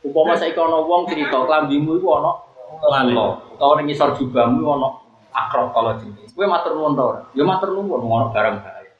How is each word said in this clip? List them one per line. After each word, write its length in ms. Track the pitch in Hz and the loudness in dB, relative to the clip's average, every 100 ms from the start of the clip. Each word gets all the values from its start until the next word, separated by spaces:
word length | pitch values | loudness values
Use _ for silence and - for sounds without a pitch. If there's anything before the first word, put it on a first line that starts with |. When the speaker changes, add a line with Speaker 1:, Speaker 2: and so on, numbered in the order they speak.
| 143 | 0
Speaker 1:
Umpama 320 | 160 160 165 | 2 4 2
saiki 220 | 165 165 | 0 0
ana 200 | 165 160 160 | 2 2 2
wong 240 | 175 175 | 2 0
cerita 320 | 156 147 139 | -4 -2 0
klambimu 540 | 131 156 143 143 156 170 | 2 2 2 0 0 0
iku 240 | 185 147 | 2 2
ana 100 | 156 - - - - - | 0 -4 -10 -20 -20 0
Speaker 2:
Lali. 380 | 151 139 127 120 | 2 4 2 2
Speaker 1:
utawa 640 | 104 110 - - 139 156 | 0 -4 -12 0 2 4
ning 100 | 147 | 0
ngisor 240 | 143 143 127 | 0 0 0
jubahmu 420 | 127 120 120 127 | -2 0 2 2
ana 280 | 156 123 135 - _ _ _ | 0 0 -2 -6 _ _ _
akrab 400 | 123 110 131 - | -6 -2 -2 0
kala 240 | 117 113 110 | 0 -2 -4
jenenge. 320 | 107 101 - | -10 -18 -18
Kowe 120 | - 196 | -4 0
matur 320 | 175 165 156 | 0 -2 -2
nuwun 160 | 151 | -2
ta 100 | 143 | 0
ora? 180 | 123 107 - | 0 -2 -8
Ya 80 | 131 | -2
matur 320 | 175 185 196 | 0 0 -2
nuwun, 320 | 190 202 143 120 | -4 -4 -4 -2
ngono 240 | 113 113 | -2 0
barang 320 | 107 107 104 | 0 0 -2
bae. 240 | - - - | -12 -20 -20